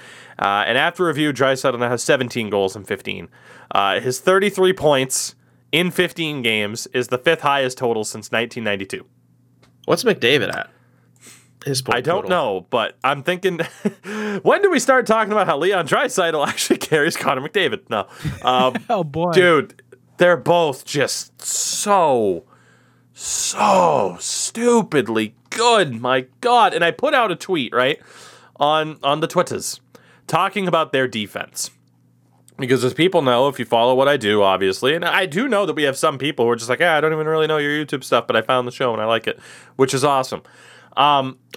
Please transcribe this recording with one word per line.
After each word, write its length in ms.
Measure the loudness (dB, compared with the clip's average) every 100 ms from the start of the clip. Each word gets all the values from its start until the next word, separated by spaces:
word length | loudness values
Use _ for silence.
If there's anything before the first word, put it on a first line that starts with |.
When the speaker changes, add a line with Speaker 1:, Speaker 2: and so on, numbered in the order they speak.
| -20 -20 -20 -4
Speaker 1:
Uh, 260 | 0 0 0
and 100 | 0
after 300 | 0 0 -2
review, 260 | 0 -2
Draisaitl 460 | 0 0 0 -2 -2
now 100 | -2
has 140 | -2
seventeen 480 | 0 0 0 -6 -4
goals 260 | -2 -2 -4
in 80 |
fifteen. 440 | -8 -8 -8 -12 -14 -20 -20 -20 -4
Uh, 280 | 0 0 0
his 200 | -2 -2
thirty-three 540 | 2 2 2 2 0
points 600 | 2 2 2 0 -4 -8 -12 _ _ _
in 180 | 0 0
fifteen 520 | 0 -2 -4 -6 -2
games 440 | 0 0 -2 -6 -6
is 200 | -4 -2
the 100 | -2
fifth 220 | 0 0
highest 340 | 2 0 0 -2
total 240 | -2 -2
since 260 | -4 -10 -6
nineteen 320 | -4 -4 -4
ninety-two." 400 | -4 -4 -6 -12 -12 _ _ _ _ _ _ _
Speaker 2:
What's 180 | -2 0
McDavid 480 | 0 0 2 2 0
at? 160 | -6 -10 _ _ _ _ _ -20 -20 _ _
His 180 | -6 -4
point 140 | 0 -2
Speaker 1:
I 20 |
don't 220 | 0 -2
Speaker 2:
total. 80 | 0
Speaker 1:
know, 360 | -2 0 -4 -2
but 260 | -2 -2 -2
I'm 220 | -2 -2
thinking, 340 | -2 -2 -2 -4
<laughs> 840 | -6 -6 -8 -8 -10 -8 -6 -2
when 200 | 2 2
do 80 | 2
we 80 | 2
start 260 | 2 2
talking 280 | 4 0 2
about 160 | 0 0
how 100 | 0
Leon 300 | 0 0 0
Draisaitl 580 | 0 0 0 0 0 -2
<laughs> 20 |
actually 300 | -4 -2 -2
carries 380 | 0 0 2 0
Connor 240 | -2 -4 -2
McDavid? 440 | -2 -2 -2 -4
No. 160 | -6 -6 -8 -10 -4 0
Um, 280 | 2 2 0
Speaker 3:
<laughs> 60 | -4
Oh, 140 | -4
boy. 300 | -4 -4 2
Speaker 1:
dude, 500 | 4 6 4 0 -10 _ -20 _ 2
they're 180 | 4 4
both 480 | 2 2 2 -2
just 580 | -6 -4 -2 -4 -10 -14
so, 1040 | -8 -6 -4 -4 0 2 4 2 2 -2 -8 _ _ _ _ _ _
so 1040 | -14 -8 -6 -6 0 2 4 4 2 0 -4
stupidly 1120 | -8 -6 -6 -2 2 2 2 0 0 -2 -2 -6 _
good. 500 | -2 2 4 2 -2
My 260 | 0 0 -2 _
God! 320 | 2 4 4
And 100 | 2
I 80 | 0
put 220 | 0 0
out 180 | 0 0
a 40 | -4
tweet, 380 | -4 -4 -2
right, 260 | 0 0 -2 -10 -20 -20 -20 -20 -2
on, 380 | 0 0 -2 -4
on 160 | -2 -2
the 60 | -2
Twitters 540 | -2 -4 -6 -10 -12 _ -20 _ _ -4
talking 400 | -2 0 -2 0
about 240 | 0 0
their 160 | 0 -2
defense. 600 | -4 -8 -10 -12 -10 -12 -14 _ _ _ _ _ _ _ -10
Because 260 | 0 0
as 100 | 0
people 280 | 0 0 2
know, 260 | 2 2 2
if 100 | -2
you 60 |
follow 300 | -2 2 4
what 140 | 4 4
I 80 | 2
do, 260 | 2 4
obviously, 520 | 4 4 0 0 0
and 100 | 0
I 220 | 0 0 0
do 220 | -2 -2
know 180 | 0 -2
that 80 |
we 80 | 0
have 140 | -2 0
some 200 | -2 -2
people 280 | -4 0 0
who 40 |
are 40 | 0
just 140 | -2
like, 80 | 2
"Yeah, 160 | 2 2
I 60 |
don't 100 | 2
even 140 | 0 -2
really 200 | 0 0
know 120 | 0
your 140 | 0 -2
YouTube 180 | -4 -6
stuff, 240 | 0 0 2
but 80 |
I 60 | 0
found 260 | 2 0 0
the 60 |
show 220 | -2 -2
and 80 | 0
I 20 |
like 220 | 0 0 -2
it," 120 | -8 -12 -20 -14 -6
which 160 | -4
is 120 | 0
awesome. 380 | 0 0 -2 -8 -14 -20 -20 -20 -8 0
Um, 420 | 2 2 0 -8 _